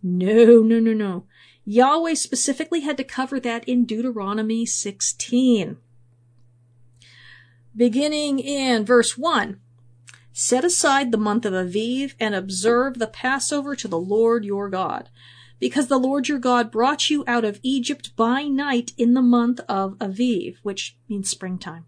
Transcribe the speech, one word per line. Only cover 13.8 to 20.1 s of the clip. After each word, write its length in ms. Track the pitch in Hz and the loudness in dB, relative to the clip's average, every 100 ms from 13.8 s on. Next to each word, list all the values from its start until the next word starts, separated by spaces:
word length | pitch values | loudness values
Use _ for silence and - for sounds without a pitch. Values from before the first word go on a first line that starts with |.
| 214 | -4
the 120 | 170 | -6
Lord 460 | 185 208 226 233 202 | -2 2 2 2 -2
your 240 | 202 202 | -6 -4
God, 400 | 185 180 - - - - - - - | -4 -4 -6 -10 -20 -20 -20 -20 -4
because 280 | 254 - 254 | -2 -2 2
the 120 | 269 | 2
Lord 300 | 262 277 254 | 2 0 -2
your 100 | 285 | -2
God 320 | 247 247 233 | 0 0 0
brought 380 | 214 254 294 - | 0 0 0 0
you 160 | 294 269 | -2 0
out 160 | 240 | 0
of 160 | 220 208 | 0 -4
Egypt 520 | 254 269 240 285 - - | -2 -2 -2 -6 -10 -2
by 280 | 226 254 | 0 0
night 500 | 294 269 285 240 240 - | 0 -2 0 -2 -4 0
in 160 | 240 | 2
the 80 | 247 | 4
month 380 | 247 240 233 247 - | 4 4 2 -2 -4
of 300 | 196 196 196 | -4 -4 -6
Aviv," 580 | 202 | -8